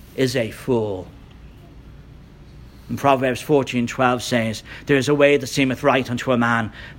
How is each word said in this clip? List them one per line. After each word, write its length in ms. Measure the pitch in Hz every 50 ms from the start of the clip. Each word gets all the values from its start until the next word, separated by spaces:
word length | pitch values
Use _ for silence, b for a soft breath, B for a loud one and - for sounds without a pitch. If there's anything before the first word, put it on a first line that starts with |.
| - - -
is 220 | - 135 131 120
a 140 | 131 113 104
fool." 580 | - - - - 127 113 107 104 98 92 85 - - - - - - - - - - - - - - - - - - - - - - - - - - - - - - - - - - - - -
And 100 | 120 -
Proverbs 420 | - 139 135 127 135 131 120 -
fourteen 460 | - - 156 139 127 - - 123 120
twelve 360 | 117 - - 131 123 123 120 -
says, 400 | - 127 117 113 113 110 - - B B B B
"There 140 | B 147 135
is 100 | 123 135
a 60 | 147
way 240 | 143 143 143 143 139
that 80 | 127
seemeth 360 | 123 - 143 135 131 123 - -
right 260 | 139 127 135 127 120
unto 240 | 123 117 - 135 127
a 60 | 117
man, 320 | 120 117 117 117 113 110 B B B B B